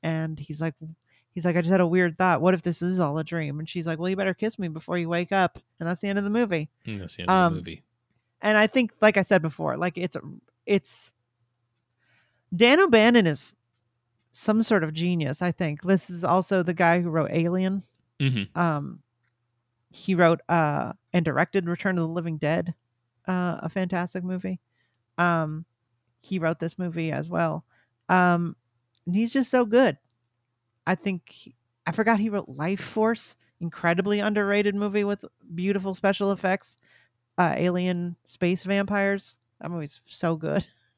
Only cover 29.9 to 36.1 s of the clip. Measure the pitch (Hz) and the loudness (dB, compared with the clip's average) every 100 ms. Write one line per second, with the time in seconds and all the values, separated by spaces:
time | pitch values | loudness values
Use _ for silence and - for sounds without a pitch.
29.9 | - _ _ _ _ _ _ _ _ - | 2 _ _ _ _ _ _ _ _ -4
30.9 | 185 202 180 - - - - _ _ - | -2 -4 -6 -10 -20 -20 -20 _ _ -6
31.9 | 165 220 220 220 202 - 135 160 196 - | -2 2 2 0 -2 -6 -6 -4 -4 -4
32.9 | 220 220 226 - - _ - 170 - 170 | 0 0 0 -8 -20 _ -10 -10 -2 0
33.9 | 170 190 208 208 208 202 202 208 202 208 | 2 0 0 0 0 2 2 2 0 -2
34.9 | 202 202 202 - _ 175 170 190 196 190 | 0 0 -4 -8 _ -14 -4 -2 -2 -4
35.9 | 185 196 | -2 0